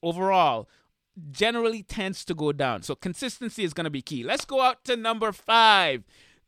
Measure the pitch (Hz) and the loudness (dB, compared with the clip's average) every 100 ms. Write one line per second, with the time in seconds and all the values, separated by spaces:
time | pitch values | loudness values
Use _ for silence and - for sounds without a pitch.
0 | 170 170 190 185 151 113 104 _ _ _ | -6 -2 2 4 4 2 -6 _ _ _
1 | _ - 151 135 220 233 226 226 - 226 | _ -20 -10 -2 0 2 -2 -2 -8 -6
2 | 190 185 - 160 151 143 135 104 - 135 | -6 -6 -6 -4 -2 0 -2 -4 -6 -8
3 | 185 170 254 - 233 - 180 160 165 139 | -8 -6 -8 -8 -10 -6 -6 -4 -6 -8
4 | - 139 123 269 - 269 254 247 - 240 | -8 -8 -4 -4 -2 2 2 0 -4 -4
5 | 226 226 220 190 - 226 220 196 165 127 | -2 -2 -2 -4 2 6 8 6 4 -2
6 | - _ _ _ | -8 _ _ _